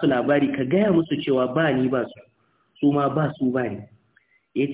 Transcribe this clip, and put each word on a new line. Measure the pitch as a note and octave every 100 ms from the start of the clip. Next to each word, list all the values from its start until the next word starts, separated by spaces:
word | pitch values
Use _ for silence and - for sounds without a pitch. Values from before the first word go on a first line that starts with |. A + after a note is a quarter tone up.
su | D3
labari, | B2+ A#2+ C#3+ C3+ C3+
ka |
gaya | C3 F3+ G#3+
musu | E3 D#3+ D3
cewa | - C3 B2+
ba | D3 D#3+
ni | C3 B2+
ba | B2+ A2
su, | - - _ _ _ _ -
su | C#3+
ma | C#3+ C#3+
ba | C#3+ C#3+ -
su | B2+
ba | B2+ A#2
ni." | G2+ - _ _ _ _ _ _
Ya | - C#3